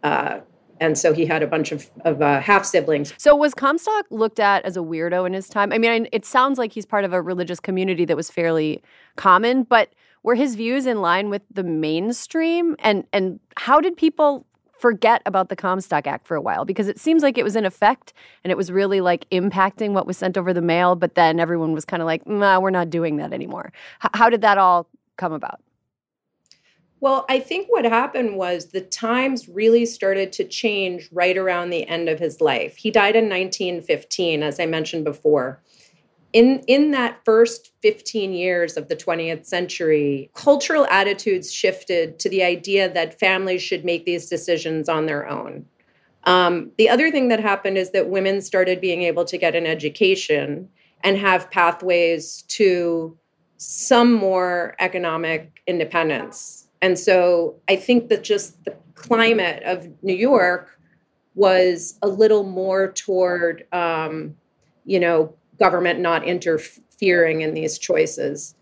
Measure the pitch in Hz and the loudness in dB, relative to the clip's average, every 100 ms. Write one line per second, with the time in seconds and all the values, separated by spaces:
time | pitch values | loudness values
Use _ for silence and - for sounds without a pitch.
0 | 151 71 147 - - _ _ _ 160 156 | 0 -2 -2 -8 -14 _ _ _ -2 2
1 | 175 156 156 160 147 160 147 147 - - | 0 2 0 0 -2 -2 -4 -8 -12 -6
2 | 170 143 147 143 131 196 190 180 156 147 | -4 0 2 0 4 2 4 -2 0 -2
3 | 147 - 294 294 294 - 269 320 - 427 | -2 0 4 6 4 0 -2 0 -2 -4
4 | 403 220 220 220 202 196 - 185 165 165 | -4 -2 -2 2 2 2 0 -6 -6 -4
5 | 170 180 180 190 190 214 202 226 226 233 | -2 -2 -2 -4 -6 -2 0 2 2 0
6 | 226 220 - 262 269 262 226 220 196 208 | -2 -6 0 2 2 0 -4 -8 -4 -2
7 | 196 180 165 180 175 175 - 185 190 170 | 0 -2 -2 -6 -6 -6 -4 -2 -2 -2
8 | 170 160 - - 165 160 156 - _ _ | 0 -2 -4 -4 -2 0 -2 -4 _ _
9 | _ - 196 185 233 262 240 233 196 _ | _ -2 4 4 4 0 2 2 2 _
10 | _ _ - 240 277 214 226 262 262 220 | _ _ -2 0 0 -2 -2 -2 -2 -2
11 | 175 180 208 202 _ 196 180 156 156 160 | 0 0 0 -6 _ -8 -4 -2 -2 -2
12 | 202 240 - 320 330 339 339 294 - 202 | -2 -4 -6 -4 -2 0 -2 0 0 0
13 | - 202 190 170 _ - - 285 359 349 | -2 -2 -2 -6 _ -12 2 2 2 0
14 | 320 - 294 277 _ _ _ _ 240 208 | 0 2 0 0 _ _ _ _ 0 2
15 | 220 233 - 190 185 185 190 185 180 151 | 2 2 2 -2 -2 -4 -4 -4 -2 -4
16 | 143 143 _ 156 147 82 151 196 202 - | -4 -8 _ -6 -4 -4 -4 -4 -4 -4
17 | 311 330 285 247 214 214 202 - 208 262 | 0 2 2 0 -2 -2 -4 2 2 2
18 | - _ - _ 180 - 180 185 196 196 | -8 _ -20 _ -4 -2 -2 0 0 2
19 | 180 175 - 185 190 180 196 - 214 196 | 2 0 -2 -2 -2 0 -2 0 -2 -2
20 | - 185 190 185 180 175 170 170 180 180 | -4 -4 -4 -2 -2 -2 0 2 2 2
21 | 175 - 165 165 165 170 160 156 - 175 | 0 4 4 4 0 0 -2 -4 -4 -4
22 | 165 165 - 208 202 185 190 185 170 165 | -4 -4 -4 0 4 4 2 0 -2 -2
23 | 165 151 147 - 180 180 - - - - | -2 -4 -6 -10 -10 -12 -14 -18 -20 -6
24 | - 208 233 233 214 196 190 175 170 _ | -4 4 4 6 4 6 4 4 0 _
25 | _ - 175 156 - - _ _ _ _ | _ -8 -6 -6 -10 -14 _ _ _ _
26 | _ _ _ _ _ _ _ _ _ _ | _ _ _ _ _ _ _ _ _ _
27 | 269 269 - 262 262 359 403 466 233 226 | 0 0 0 -2 -2 -6 0 2 2 2
28 | 262 - 233 196 180 175 - 190 185 - | 0 -2 -4 -2 -4 -4 -6 -10 -10 -8
29 | 226 240 269 254 - 175 220 233 233 - | -2 0 -2 -4 -8 0 4 4 2 -2
30 | 196 196 190 - 190 - 226 208 185 180 | -2 -2 -4 -4 -6 -4 -2 -2 -4 -6
31 | - 170 180 185 190 175 175 175 - 165 | -8 -2 0 0 0 -2 -2 -6 -4 -4
32 | 165 156 165 143 156 123 - - 220 214 | -2 -2 -4 0 0 0 -4 -6 0 2
33 | 202 220 220 185 190 - 185 175 165 170 | 4 4 2 -2 -4 -4 -6 -6 -4 -4
34 | - - 175 156 151 147 165 160 156 170 | -4 -4 -2 -2 -4 -4 -4 -4 -6 -6
35 | 151 143 151 147 127 139 _ _ _ _ | -6 -2 2 2 0 -10 _ _ _ _
36 | _ _ _ 220 247 269 - 269 302 277 | _ _ _ 4 4 4 2 2 4 0
37 | 240 - - 220 233 226 _ _ 214 214 | -2 -4 2 4 4 2 _ _ -2 -2
38 | - 226 196 185 180 175 170 160 147 156 | -8 -6 -4 -4 -2 0 -2 -4 -8 -6
39 | - 165 165 160 - 180 175 - 165 151 | -4 -4 -4 -8 -6 -6 -6 -4 2 2
40 | 147 139 139 - 294 285 285 311 277 196 | 2 -4 -8 -2 2 4 4 0 2 2
41 | 196 202 220 185 - - 190 190 - 175 | 2 -2 -2 -2 -4 -2 -2 -2 -4 -2
42 | 160 - - 190 180 175 180 196 185 180 | -2 -4 -4 0 0 0 -2 0 0 -2
43 | 165 - 190 190 190 185 185 180 170 170 | -4 0 0 0 -2 -4 -4 -6 -2 -4
44 | 170 170 165 165 - 165 160 160 156 160 | -2 -6 -4 -8 -2 -2 -2 -4 -2 -2
45 | 156 147 - 143 - - - _ _ _ | -2 -6 -6 -10 -10 -16 -20 _ _ _
46 | _ _ - 180 175 175 - - 220 254 | _ _ 2 4 4 0 -6 2 4 4
47 | 320 302 254 226 214 196 196 190 185 196 | 2 2 2 0 0 -2 -2 -2 -2 -2
48 | 180 190 190 196 196 190 185 185 180 170 | 0 0 0 -2 -2 0 0 0 -2 -2
49 | 175 165 170 175 170 165 165 160 151 151 | -2 -2 -4 0 0 0 -2 -4 -6 0
50 | 196 190 - 202 143 151 185 _ _ _ | 2 2 0 -2 0 -8 -12 _ _ _
51 | 190 196 196 185 - - 170 175 185 175 | 0 2 2 0 0 0 0 0 0 2
52 | 170 165 - - - - 202 180 170 170 | 2 0 -6 -16 -12 2 2 2 0 -2
53 | 160 165 _ _ _ _ - - - 240 | -6 -14 _ _ _ _ -12 -8 2 4
54 | 240 226 196 185 180 175 175 - 185 185 | 6 4 2 0 0 -2 -6 -4 -4 -2
55 | 175 160 165 160 160 _ - 175 160 170 | -4 -4 -4 -4 -6 _ -4 -4 0 0
56 | 160 131 131 - - - _ _ 185 175 | 0 -2 -6 -14 -18 -20 _ _ 0 2
57 | 208 185 175 175 165 - - 190 - 247 | 4 4 4 2 0 -6 -2 -2 4 2
58 | - 208 - 202 - _ - - _ - | 2 -2 0 -2 -2 _ -16 -16 _ -20
59 | - 226 226 226 180 151 - 185 175 151 | -2 2 4 2 0 -4 -6 -8 -8 -8
60 | 190 185 240 254 180 180 - _ _ _ | -4 0 2 4 2 0 -8 _ _ _
61 | _ _ _ 180 196 185 185 170 - - | _ _ _ 2 4 6 4 0 -8 -4
62 | 208 196 220 214 196 185 190 190 190 - | -4 2 4 4 0 -4 -2 0 -2 -4
63 | - 185 180 175 170 165 - 180 170 160 | -2 0 2 0 -2 -4 -8 -4 -2 -2
64 | 160 160 151 151 _ _ _ _ - 185 | -4 -8 -10 -16 _ _ _ _ -2 2
65 | 175 165 156 - _ _ 190 175 180 175 | 4 2 0 -4 _ _ 2 4 0 0
66 | 175 165 - 180 170 160 - - _ _ | 0 0 -2 -4 -2 -2 -4 -20 _ _
67 | 208 175 165 160 156 160 156 - - 165 | 2 4 2 2 -4 -4 -6 -6 -2 0
68 | 156 - 143 147 - _ | 0 -2 -6 -6 -14 _